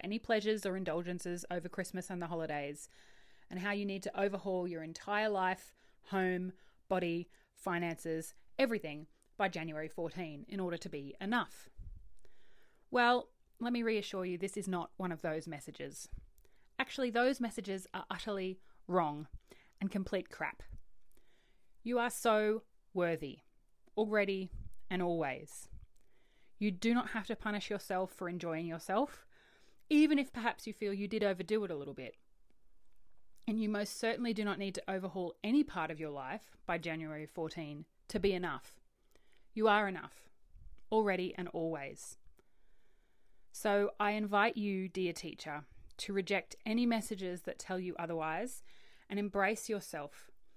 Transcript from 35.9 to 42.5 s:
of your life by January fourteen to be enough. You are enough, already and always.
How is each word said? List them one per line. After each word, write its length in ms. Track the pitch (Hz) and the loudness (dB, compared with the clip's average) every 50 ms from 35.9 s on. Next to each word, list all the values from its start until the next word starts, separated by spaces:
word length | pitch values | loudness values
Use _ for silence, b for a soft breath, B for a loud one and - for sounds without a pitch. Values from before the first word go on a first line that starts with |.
of 80 | 160 151 | -2 -4
your 120 | 156 151 | -6 -6
life 440 | 143 139 131 131 175 220 - - - - - | -6 -6 -6 -6 -6 -8 -10 -14 -20 -10 -4
by 120 | - 170 170 | -2 -2 0
January 480 | 160 170 160 160 160 156 156 151 156 | 0 0 -2 -2 -2 -4 -6 -6 -8
fourteen 580 | 151 - 175 160 160 - 170 156 147 147 147 160 - _ _ _ - | -8 -4 -4 -4 -4 -4 -6 -6 -6 -8 -10 -12 -14 _ _ _ -4
to 140 | - 208 | -2 0
be 100 | 180 196 | 2 2
enough. 420 | 185 180 180 165 139 123 - - - - - _ _ _ b b b b b b b b b b b | 2 2 0 -2 -4 -4 -8 -12 -20 -20 -20 _ _ _ b b b b b b b b b b b
You 140 | 220 214 220 | 4 6 8
are 220 | 202 208 208 196 | 8 8 6 2
enough, 400 | 185 160 - - - - - - - - - - - - - - - - - - 220 | 0 -4 -8 -10 -14 -16 -20 -20 -20 -20 -20 -20 -20 -16 -14 -12 -12 -10 -4 2 4
already 420 | 220 214 202 185 180 180 190 - - | 4 6 6 4 4 2 0 -2 -4
and 120 | 180 170 | -6 -4
always. 680 | - 170 165 165 160 143 139 139 - - - - - - - - - - - - | -2 -2 0 0 -2 -2 -6 -8 -10 -10 -12 -14 -14 -16 -18 -18 -20 -20 -20 -20